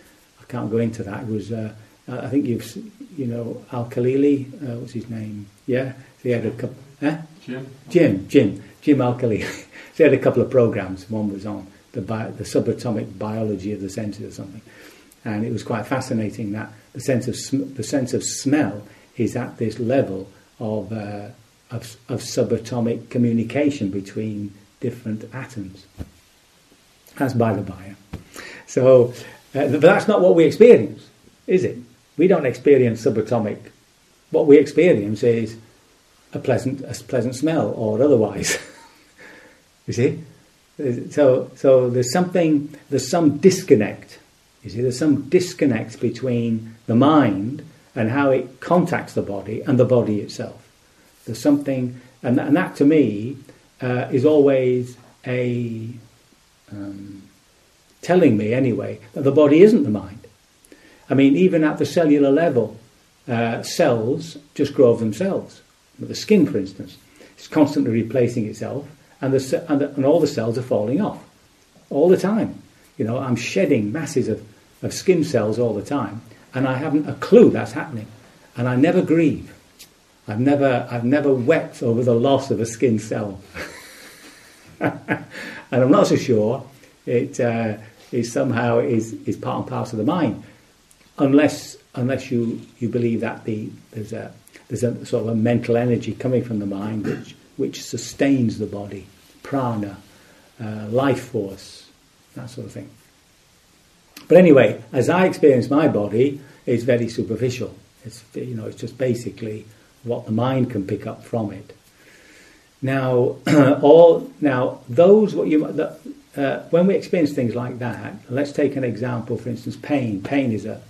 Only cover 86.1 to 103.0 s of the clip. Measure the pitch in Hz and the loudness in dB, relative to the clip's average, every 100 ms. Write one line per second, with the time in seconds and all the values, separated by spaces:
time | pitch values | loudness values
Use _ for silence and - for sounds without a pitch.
86.1 | 160 - 110 107 135 - - - _ - | 2 2 0 0 -2 -8 -20 -20 _ -2
87.1 | 123 139 - 120 117 113 107 - - - | -2 -2 -2 -2 0 -4 -6 -12 -20 -8
88.1 | 127 117 143 135 120 120 117 139 113 110 | -4 -4 -2 -2 0 0 0 2 -2 -4
89.1 | - - 92 127 - - 123 113 110 113 | -8 -8 -8 -6 -6 -6 -8 -6 -4 -2
90.1 | 180 131 - - - _ _ _ _ _ | 0 -2 -4 -12 -20 _ _ _ _ _
91.1 | - 135 143 147 - - - _ - 123 | -2 4 4 4 0 -14 -20 _ -6 -2
92.1 | 127 - 120 117 113 - - 113 123 120 | -4 -2 -2 -2 -6 -12 -8 -4 -2 -2
93.1 | 113 110 - - 107 113 113 - 120 104 | -2 -4 -8 -8 -8 -8 -14 -16 -14 -10
94.1 | 110 107 - _ - - 104 117 - - | -10 -12 -18 _ -20 -10 -2 -2 -2 -4
95.1 | 120 110 113 117 117 117 117 123 113 113 | -4 -2 0 2 2 2 0 2 0 -2
96.1 | 101 127 123 120 107 101 98 107 110 98 | -6 -2 -2 -2 -4 -6 -6 -6 -6 -6
97.1 | - - - _ - 135 - - 120 - | -8 -10 -20 _ -8 -8 -8 -10 -12 -10
98.1 | - 139 135 113 92 101 101 104 98 95 | -2 0 2 0 -2 -6 -8 -12 -14 -18
99.1 | _ _ _ - 139 123 110 101 95 - | _ _ _ -8 -4 -4 -4 -6 -10 -20
100.1 | - _ _ _ - 107 107 107 120 139 | -20 _ _ _ -14 -10 -10 -4 -2 0
101.1 | 120 - 117 98 95 - - - _ _ | -2 -4 -6 -6 -10 -20 -20 -20 _ _
102.1 | _ _ - 123 - 104 117 98 - | _ _ -16 -16 -14 -14 -14 -16 -20